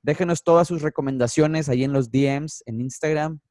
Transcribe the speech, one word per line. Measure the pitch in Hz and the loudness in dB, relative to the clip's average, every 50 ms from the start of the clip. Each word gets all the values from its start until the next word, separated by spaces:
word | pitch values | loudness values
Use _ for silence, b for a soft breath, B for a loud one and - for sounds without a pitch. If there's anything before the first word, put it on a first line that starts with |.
Déjenos | _ - 151 - 180 175 170 151 _ | _ -2 -2 0 0 -2 -2 -2 _
todas | - 165 170 170 - | 4 6 6 6 2
sus | 175 160 | -2 -4
recomendaciones | 147 151 - - 139 139 135 131 123 117 - - 151 151 160 160 156 139 | -4 -4 -4 -4 -4 -4 -2 0 -2 0 2 2 2 2 2 -2 0 0
ahí | 127 123 131 | 0 0 0
en | 135 139 | 2 2
los | 139 131 113 110 | 0 0 2 2
D | 135 139 139 139 143 | 2 2 2 0 -2
Ms, | 151 156 - - - | -4 -8 -12 -14 -12
en | - 113 113 | -10 -6 -6
Instagram. | 123 131 - - - 151 156 151 151 156 160 147 _ _ | -6 -6 -6 -4 -2 -2 0 0 -2 -4 -6 -10 _ _